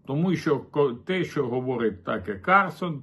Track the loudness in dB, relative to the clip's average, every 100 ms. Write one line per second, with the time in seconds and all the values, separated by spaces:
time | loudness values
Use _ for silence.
0 | -6 -2 0 0 0 0 0 0 2 0
1 | -4 -2 -2 -2 -2 -2 -2 0 0 -2
2 | -4 -6 -4 -6 4 4 4 -2 -6 -6